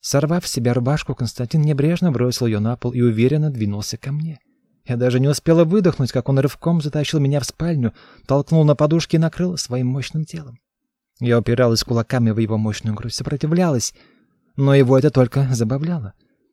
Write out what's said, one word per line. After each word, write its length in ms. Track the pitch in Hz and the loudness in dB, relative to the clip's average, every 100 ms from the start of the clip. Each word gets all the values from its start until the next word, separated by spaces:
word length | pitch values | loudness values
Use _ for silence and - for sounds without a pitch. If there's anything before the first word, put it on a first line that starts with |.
Сорвав 460 | - 139 147 175 - | -2 -2 0 -2 -4
с 40 | |
себя 220 | - 120 | -4 -2
рубашку, 420 | 123 120 151 - 135 | 0 0 -2 -4 -6
Константин 460 | 117 - 123 156 | -6 -6 -2 0
небрежно 500 | 151 139 147 170 180 | 0 2 0 0 0
бросил 360 | 123 123 120 120 | 0 -2 0 -2
её 120 | 107 | 0
на 160 | 107 127 | -2 -2
пол 160 | 120 | -4
и 100 | 123 | 0
уверенно 500 | 120 110 123 151 156 | 0 4 2 2 -2
двинулся 460 | 131 104 101 104 117 | -2 -4 -4 -8 -10
ко 140 | - | -8
мне. 280 | 147 160 156 _ _ _ _ - | -8 -8 -10 _ _ _ _ -8
Я 100 | 120 | -2
даже 220 | 123 127 | 0 2
не 80 | 139 | 2
успела 360 | 147 - 165 | 0 2 4
выдохнуть, 480 | 165 202 180 - 127 | 4 4 2 0 -2
как 180 | 131 120 | -2 0
он 100 | 135 | 0
рывком 420 | 135 - - 170 | 0 -2 -2 0
затащил 380 | 147 151 143 160 | -2 -4 -2 0
меня 200 | 139 143 | 0 0
в 60 | - | -4
спальню, 480 | - 165 160 117 - - - - | -6 -4 0 -2 -4 -20 -20 -2
толкнул 360 | 139 143 160 | -2 2 2
на 120 | 151 147 | 4 4
подушки 400 | 151 165 - 165 | 2 0 0 0
и 40 | |
накрыл 380 | 160 - 180 175 | 0 -2 -6 -4
своим 300 | - 123 127 | -6 -4 -2
мощным 380 | 135 127 160 156 | -4 -6 -8 -8
телом. 340 | 165 143 120 _ _ _ _ _ _ | -10 -16 -20 _ _ _ _ _ _
Я 200 | 120 117 | 0 2
упиралась 440 | 113 120 123 113 | 2 2 2 2
кулаками 480 | - 117 113 127 113 | 0 -2 -2 0 0
в 60 | 107 | 0
его 200 | 110 110 | 0 0
мощную 380 | 107 104 113 107 | -2 -4 -6 -6
грудь, 180 | 117 | -8
сопротивлялась, 800 | - - 147 151 170 180 131 104 _ _ _ _ _ _ - | -8 -6 -4 0 0 2 0 -4 _ _ _ _ _ _ -2
но 180 | 139 139 | 4 6
его 220 | 127 131 | 6 6
это 140 | 147 | 4
только 360 | 135 123 - 135 | 2 2 2 -2
забавляло. 640 | 123 113 135 160 170 101 - _ _ _ | 0 -2 -2 -4 -6 -8 -16 _ _ _